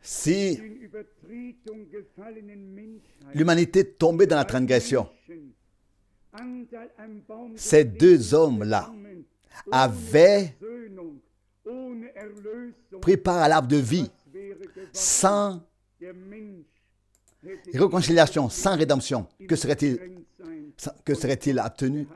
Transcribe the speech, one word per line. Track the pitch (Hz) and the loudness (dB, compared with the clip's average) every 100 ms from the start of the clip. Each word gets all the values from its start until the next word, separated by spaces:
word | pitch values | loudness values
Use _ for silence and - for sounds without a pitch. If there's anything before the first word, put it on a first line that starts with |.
Si | - - 151 190 196 139 107 214 214 214 214 _ 160 233 247 240 214 220 202 208 202 - 208 220 208 202 196 190 220 220 _ _ 139 | -12 -8 -2 0 0 -4 -8 -20 -20 -20 -20 _ -20 -18 -18 -20 -20 -20 -18 -20 -20 -20 -20 -20 -20 -20 -20 -20 -20 -20 _ _ -12
l'humanité | 139 160 170 170 185 | -4 0 0 2 0
tombait | 190 - 165 165 190 | 0 0 0 4 2
dans | 156 | 2
la | 139 | 0
transgression, | 127 127 127 117 135 101 _ _ 170 143 _ _ _ _ _ _ _ _ 208 247 247 240 233 240 _ 220 214 - 220 240 220 | -2 2 2 2 -2 -2 _ _ -20 -20 _ _ _ _ _ _ _ _ -18 -16 -14 -14 -18 -18 _ -20 -20 -18 -18 -16 -10
ces | - 151 139 | 4 6 6
deux | 95 175 170 104 | 6 8 8 6
hommes-là | 135 160 117 107 107 90 - 104 98 - _ _ - - | 4 4 2 0 -2 -4 -14 -20 -20 -20 _ _ -20 -2
avaient | 131 131 101 85 147 175 202 185 127 214 240 226 190 170 143 _ _ _ _ 214 247 262 240 233 208 208 208 208 226 240 - _ 190 | 2 2 0 0 6 8 6 0 -10 -16 -16 -18 -16 -18 -18 _ _ _ _ -16 -14 -12 -14 -16 -18 -18 -16 -14 -14 -14 -18 _ -8
pris | 180 185 | 2 2
part | 185 175 | 2 2
à | 151 | 4
l'arbre | 156 127 | 4 4
de | 147 | 0
vie | 123 165 131 _ _ 160 202 - 190 - 190 | 2 0 -2 _ _ -18 -16 -16 -18 -20 -16
sans | - - - 190 202 202 180 165 _ _ _ 180 185 190 214 214 190 147 _ _ _ _ _ _ _ 185 190 - | -6 -2 2 2 2 -2 -4 -16 _ _ _ -20 -20 -20 -20 -20 -20 -20 _ _ _ _ _ _ _ -20 -20 -12
réconciliation, | - 190 180 156 170 151 - 131 | 0 2 2 2 4 4 4 -2
sans | - 190 180 | -2 -2 0
rédemption. | 151 139 - 131 95 _ 190 | 2 0 -2 -6 -8 _ -4
Que | 165 | -2
serait-il, | - - 147 123 180 185 - _ 175 160 147 - - - - | 0 0 0 -2 -8 -20 -20 _ -18 -18 -18 -16 -16 -14 -6
que | |
serait-il | 143 127 131 - 127 | -4 -2 -2 -2 -2
obtenu ? | 113 - 131 147 143 | -4 -4 -4 -4 -8